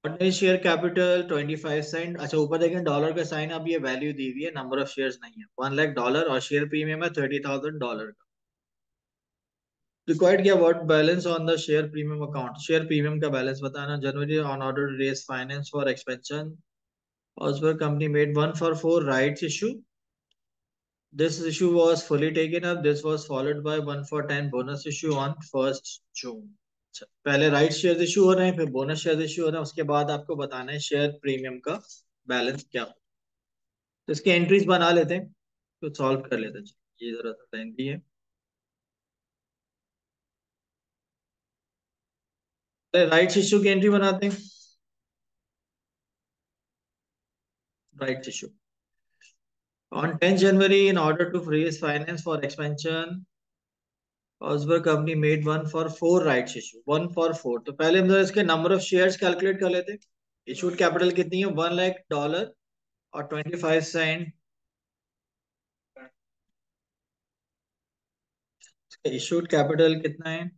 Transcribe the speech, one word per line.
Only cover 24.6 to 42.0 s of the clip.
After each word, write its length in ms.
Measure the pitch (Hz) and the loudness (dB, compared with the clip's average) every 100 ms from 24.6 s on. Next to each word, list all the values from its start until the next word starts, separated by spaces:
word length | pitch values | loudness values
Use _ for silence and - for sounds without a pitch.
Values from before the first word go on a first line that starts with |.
| 127 143 156 | -6 -8 -8
issue 280 | 143 160 143 139 | -6 -2 -2 -2
on 100 | 147 - | -6 -6
first 420 | 135 135 135 - - _ | -2 -2 -2 -10 -20 _
June। 340 | - 127 113 104 _ _ _ _ | -14 -14 -14 -18 _ _ _ _
अच्छा, 180 | - - _ | -20 -20 _
पहले 240 | 143 139 151 | 0 4 4
right 220 | 143 160 | 6 4
शेयर 300 | 160 180 170 | 4 2 2
issue 220 | 170 202 | 2 6
हो 80 | 185 | 6
रहे 140 | 185 185 | 6 2
हैं, 100 | 165 | 2
फिर 140 | 151 | -2
bonus 280 | 127 139 156 | -2 -2 -2
शेयर 220 | 165 156 | 0 0
issue 200 | 160 175 | -2 -2
हो 60 | 160 | -2
रहे 80 | 160 | -2
हैं, 60 | |
उसके 200 | 143 - 147 | -6 -6 0
बाद 200 | 147 147 | 0 0
आपको 260 | 147 - 147 | -4 -6 -6
बताना 360 | 135 131 131 | -6 -8 -8
है 60 | 147 | -8
share 300 | 147 143 147 147 | -2 0 0 -2
premium 360 | 139 131 131 127 143 | -6 -4 -6 -8 -8
का 80 | 202 - - _ _ - | -8 -10 -20 _ _ -4
balance 360 | 127 120 143 - | -2 -2 -4 -8
क्या 100 | 127 | -8
हो। 80 | 113 _ _ _ _ _ _ _ _ _ _ _ - | -8 _ _ _ _ _ _ _ _ _ _ _ -8
तो 40 | |
इसकी 180 | 151 196 | -2 2
entries 340 | 175 170 196 185 | 2 4 4 4
बना 240 | 180 170 | 4 4
लेते 240 | 170 156 | 4 2
हैं, 120 | 180 208 _ _ _ _ _ | -2 -6 _ _ _ _ _
तो 100 | 151 | -12
solve 260 | 147 135 135 135 | -4 0 0 -2
कर 100 | 117 | -6
लेते 200 | 110 - | -6 -12
हैं। 60 | 104 _ _ _ | -20 _ _ _
ये 100 | 117 | -12
जरा 200 | 117 117 | -8 -10
सा 240 | 110 _ 110 | -12 _ -12
lengthy 300 | 113 113 135 | -12 -8 -8
है, 120 | 160 _ _ _ _ _ _ _ _ _ _ _ _ _ _ _ _ _ _ _ _ _ _ _ _ _ _ _ _ _ _ _ _ _ _ _ _ _ _ _ _ | -8 _ _ _ _ _ _ _ _ _ _ _ _ _ _ _ _ _ _ _ _ _ _ _ _ _ _ _ _ _ _ _ _ _ _ _ _ _ _ _ _